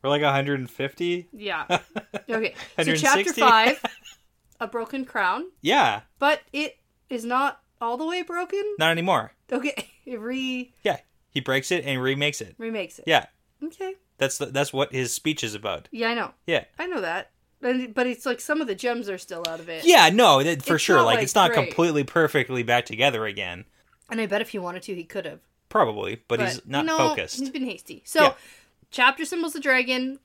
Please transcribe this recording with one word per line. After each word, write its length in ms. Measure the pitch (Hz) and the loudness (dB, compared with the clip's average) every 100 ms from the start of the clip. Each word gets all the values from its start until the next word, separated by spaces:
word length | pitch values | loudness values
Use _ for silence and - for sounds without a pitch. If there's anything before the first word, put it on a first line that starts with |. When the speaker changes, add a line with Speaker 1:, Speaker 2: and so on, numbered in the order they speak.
Speaker 1:
We're, 80 | 135 | 0
like, 120 | 143 | 2
a 80 | 147 | 2
hundred 280 | 139 139 139 | 0 0 -4
and 100 | 127 | -4
fifty? 560 | - 135 - 175 175 170 | -8 -8 -4 -4 -4 -8
Speaker 2:
Yeah. 340 | 214 208 165 143 | -12 -8 -8 -2
Speaker 1:
<laughs> 120 | 180 - 214 - 202 - | -4 -4 -14 -10 -14 -6
Speaker 2:
Okay. 260 | 226 220 | -4 -4
So 60 | - - - | -8 -12 -4
Speaker 1:
Hundred 140 | 165 | 0
and 80 | 160 | 2
sixty? 60 | 269 | 4
Speaker 2:
chapter 260 | 320 381 | 2 2
five, 500 | - 262 226 226 302 - - - - | 4 6 6 4 0 -6 -10 -20 -20
Speaker 1:
<laughs> 380 | _ _ _ _ | _ _ _ _
Speaker 2:
A 60 | 226 | -8
Broken 380 | 233 226 269 | -6 -6 -8
Crown. 420 | 254 233 185 214 359 _ | -6 -2 0 -2 -6 _
Speaker 1:
Yeah. 420 | 156 269 143 107 _ _ | 0 4 4 0 _ _
Speaker 2:
But 220 | 285 - _ | 0 0 _
it 260 | 277 302 - _ _ _ | -8 -8 -10 _ _ _
is 160 | 247 | -8
not 360 | 226 247 277 - _ _ | -4 -2 -2 -4 _ _
all 160 | 233 247 | -6 -4
the 80 | 320 | -4
way 160 | 359 | -6
broken. 420 | 349 349 359 392 415 415 | -6 -8 -6 -6 -6 0
Speaker 1:
Not 100 | 160 | 0
anymore. 420 | 165 180 156 110 _ _ | 0 0 0 -2 _ _
Speaker 2:
Okay. 360 | 262 277 - - | -6 -4 -6 -12
<laughs> 60 | _ - | _ -14
It 140 | 240 | -12
re- 520 | 220 262 262 254 247 _ | -8 -6 -6 -8 -10 _
Speaker 1:
Yeah. 140 | 208 - _ _ _ | -4 -4 _ _ _
He 100 | 139 | -8
breaks 320 | 131 135 131 | -2 -2 0
it 120 | 180 | -2
and 160 | 143 131 | -2 -2
remakes 400 | 127 135 147 147 | 0 0 -2 -4
it. 140 | 101 - | -12 -12
Speaker 2:
Remakes 420 | 226 220 180 - | -8 -8 -8 -10
it. 40 | - | 2
Speaker 1:
Yeah. 180 | 151 - _ _ _ | 2 2 _ _ _
Speaker 2:
Okay. 320 | 311 - 381 392 _ _ | -14 -10 -10 -12 _ _
Speaker 1:
That's 200 | 135 - | -4 -4
the, 80 | 143 | -6
that's 260 | 135 143 | -2 -2
what 200 | 135 143 | -2 -4
his 200 | 135 123 | -2 -4
speech 300 | - 156 151 | -4 -4 -4
is 100 | 117 104 | -6 -6
about. 320 | 104 87 - | -6 -6 -10
Speaker 2:
Yeah, 200 | 226 226 | -6 -4
I 40 | |
know. 160 | 240 233 _ - | -4 -6 _ -4
Speaker 1:
Yeah. 160 | 160 - - | -4 -4 -12
Speaker 2:
I 80 | 349 | -8
know 140 | 330 | -6
that. 300 | 180 175 - _ _ _ | -4 -6 -10 _ _ _
And, 320 | 247 254 254 | -4 -4 -4
but 140 | 220 254 | -4 -4
it's 180 | 240 | -2
like 140 | 277 240 | -6 -6
some 200 | - 302 | -4 -4
of 80 | 269 | -4
the 80 | 185 | -4
gems 320 | 247 240 202 | -4 -4 -6
are 100 | 185 | -10
still 240 | - 170 170 | -12 -8 -8
out 100 | 165 | -8
of 100 | 165 | -10
it. 160 | 160 | 0
Speaker 1:
Yeah, 240 | 320 330 165 | 6 10 8
no, 340 | 202 226 135 | 8 8 8
that, 180 | 147 160 | 4 -2
for 140 | - 165 | 0 0
Speaker 2:
It's 80 | |
Speaker 1:
sure. 140 | - 165 | 6 6
Speaker 2:
not, 80 | 113 | 6
Speaker 1:
Like, 100 | 117 | 4
Speaker 2:
like, 80 | |
Speaker 1:
it's 100 | 127 | 2
not 180 | 214 185 | 4 4
Speaker 2:
great. 140 | - - | 4 0
Speaker 1:
completely 380 | - 170 147 | 2 2 2
perfectly 580 | 135 170 151 151 123 127 | 0 2 2 2 -2 -4
back 240 | 113 120 - | 0 0 0
together 400 | 113 139 117 107 | 0 0 2 -6
again. 380 | 101 92 90 - _ _ _ _ | -6 -10 -10 -16 _ _ _ _
Speaker 2:
And 120 | 226 | -6
I 60 | 214 | -4
bet 160 | 202 | -4
if 80 | 220 | -4
he 100 | 208 | -8
wanted 240 | 180 180 | -10 -12
to, 100 | - | -10
he 80 | 180 | -12
could 220 | 165 202 | -10 -10
have. 160 | 165 165 _ _ _ | -10 -14 _ _ _
Speaker 1:
Probably, 540 | 220 131 104 98 113 _ | 2 2 0 -6 -8 _
but 100 | 117 | -2
Speaker 2:
But, 100 | 180 | 0
Speaker 1:
he's 160 | 127 - | -4 -6
not 140 | 139 | -2
Speaker 2:
you 20 | 320 | 0
know, 100 | 320 | 2
Speaker 1:
focused. 420 | - 302 85 254 | 2 2 -6 -6
Speaker 2:
he's 100 | 269 | -8
been 140 | 277 | -6
hasty. 380 | 254 190 - 240 - | -8 -8 -16 -20 -2
So, 160 | 330 | 6
Speaker 1:
Yeah. 100 | 285 269 - - _ _ _ | 6 4 -18 -20 _ _ _
Speaker 2:
chapter 320 | - 247 262 | 2 2 2
symbol's 300 | 320 339 330 | -6 -4 -6
the 60 | 311 | -4
dragon 600 | 277 262 247 254 254 269 | 0 0 2 -2 -4 -10